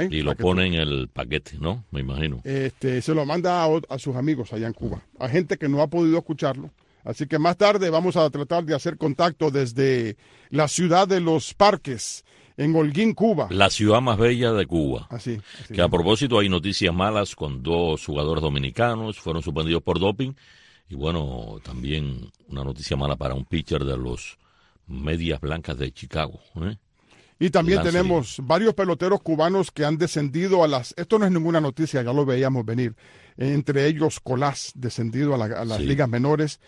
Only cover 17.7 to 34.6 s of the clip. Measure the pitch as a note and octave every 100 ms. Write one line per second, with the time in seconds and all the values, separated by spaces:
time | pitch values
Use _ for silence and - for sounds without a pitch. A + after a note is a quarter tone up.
17.7 | E2+ E2+ D2+ - D2 D2 D#2+ D#2 C#2 C2+
18.7 | E2 A#2+ A2+ A2 - E2 E2 E2 D2+ D#2+
19.7 | E2 F#2 E2 G2 G2+ C3 C#3 - - -
20.7 | _ - C2+ D2+ E2+ C#2+ B1 A1 G#1+ A#1+
21.7 | B1 C2 D#2 C#2+ B1 - _ - C#2 C2+
22.7 | C2+ D2 C#2+ C#2+ - C#2+ C2+ C2+ E2 -
23.7 | D#2 C#2 B1+ B1 B1 - - _ _ _
24.7 | _ - C2 D2 E2 E2 C#2+ C#2+ E2 D#2+
25.7 | C2+ C2 - C2+ E2 D2 - _ - F2
26.7 | A2 _ _ _ _ _ - F3 F3+ E3
27.7 | F#3+ E3+ F3 F#3 E3+ A#2+ - C3 E3 A3
28.7 | G3+ F#3 E3 F3+ G3 - D#3 E3 F#3+ E3
29.7 | - D3 D#3 E3 D#3+ C#3+ D3+ F#3+ F#3 D#3
30.7 | C3+ B2 - E3+ A3 G3 F3 D#3+ E3 D3+
31.7 | - D#3+ C#3 A#2+ C#3+ C#3 B2+ C3 C3 A2
32.7 | A#2 A#2+ A2+ - - - - C3 C#3+ -
33.7 | C#3 C#3+ D#3 D3+ - - B2+ C#3+ C3+